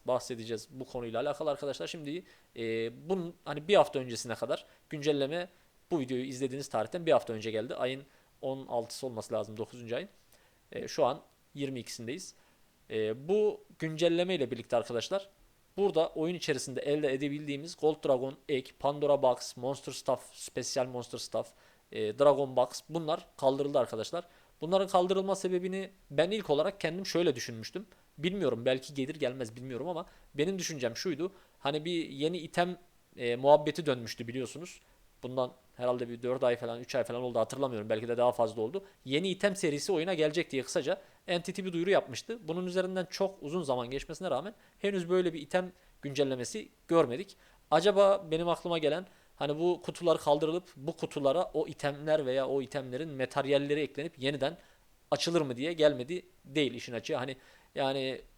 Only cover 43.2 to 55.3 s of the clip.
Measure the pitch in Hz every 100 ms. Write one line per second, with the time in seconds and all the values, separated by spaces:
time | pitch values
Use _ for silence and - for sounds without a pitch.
43.2 | 190 190 143 175 143 127 120 135 - 160
44.2 | 185 131 185 - _ _ 202 196 170 185
45.2 | 180 160 143 185 185 - _ _ 135 135
46.2 | 135 127 117 214 - _ - 165 135 127
47.2 | 196 - _ _ - 156 196 196 196 196
48.2 | 170 160 170 160 180 170 151 156 190 -
49.2 | _ - 143 147 175 170 - 151 170 156
50.2 | 151 147 156 175 - - 139 - 156 151
51.2 | 139 151 - 151 160 147 143 143 151 156
52.2 | 131 131 131 139 123 143 131 123 160 135
53.2 | 127 143 135 139 143 147 139 - 165 -
54.2 | 131 147 135 170 - _ _ _ - 143
55.2 | -